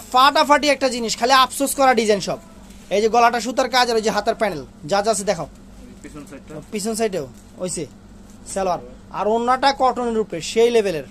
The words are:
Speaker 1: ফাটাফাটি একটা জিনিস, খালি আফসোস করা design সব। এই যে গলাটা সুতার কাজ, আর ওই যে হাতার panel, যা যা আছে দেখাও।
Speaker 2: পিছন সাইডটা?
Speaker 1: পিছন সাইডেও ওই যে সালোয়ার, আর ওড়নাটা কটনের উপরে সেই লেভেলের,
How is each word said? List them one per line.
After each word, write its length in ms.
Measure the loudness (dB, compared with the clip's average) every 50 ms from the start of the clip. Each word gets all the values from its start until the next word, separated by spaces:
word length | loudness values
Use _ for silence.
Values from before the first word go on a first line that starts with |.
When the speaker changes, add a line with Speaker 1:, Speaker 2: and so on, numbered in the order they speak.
| -4 0 2
Speaker 1:
ফাটাফাটি 540 | 4 4 6 4 4 4 4 4 2 4 2 0
একটা 140 | 2 0 -2 -2
জিনিস, 180 | -2 -6 -6 -4 -2
খালি 140 | 0 4 4 4 4
আফসোস 280 | 2 0 -2 -4 -2 0 2
করা 140 | 2 2 4 4
design 200 | 2 2 2 0 0 -4
সব। 100 | -8 -8 -10 -18 -20 -20 -20 -20 -20 -20 -10 -4 -2
এই 60 | 0 0
যে 60 | 2 4
গলাটা 240 | 4 4 4 4 0 -4
সুতার 220 | -4 -2 -2 -2 0 2
কাজ, 120 | 0 2 2
আর 60 | 0 0
ওই 40 | 0
যে 60 | -2 -2
হাতার 200 | -2 -2 -2 -2 -2
panel, 220 | -2 -4 -4 -6 -10 -14 -16 -16 -8 -4
যা 80 | -2 -2 0
যা 60 | 0 -2
আছে 100 | -2 -2 -4
দেখাও। 180 | -4 -4 -6 -12 -14 -20 -20 -20 -20 -20 -20 -20 -20 -20 -20
Speaker 2:
পিছন 200 | -20 -18 -18 -18 -18
সাইডটা? 220 | -20 -20 -20 -18 -18 -18 -14 -10 -10
Speaker 1:
পিছন 220 | -8 -6 -6 -4 -2
সাইডেও 260 | -2 -4 -4 -4 -8 -10 -12 -18 -20 -20 -14 -10 -8
ওই 80 | -8 -6
যে 80 | -8 -10 -10 -12 -18 -20 -20 -20 -20 -20 -20 -20 -20 -18 -12 -6
সালোয়ার, 260 | -4 -2 -2 -2 -4 -6 -12 -20 -20 -20 -14 -6 0
আর 80 | 2 2 2
ওড়নাটা 380 | 2 2 2 0 2 2 0 0 2 2
কটনের 360 | 0 0 0 -2 -2 -2 -2 -4
উপরে 160 | -4 -6 -10 -8 -4 0
সেই 180 | 2 2 4 4
লেভেলের, 300 | 2 2 0 -2 -6 -8 -12